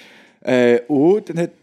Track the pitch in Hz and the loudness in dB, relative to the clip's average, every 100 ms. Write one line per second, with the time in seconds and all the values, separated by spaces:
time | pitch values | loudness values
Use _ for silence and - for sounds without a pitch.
0 | - - _ _ - 127 120 120 - 143 | -20 -20 _ _ -4 0 2 2 0 0
1 | 160 208 202 170 170 _ | 2 0 -4 -8 -8 _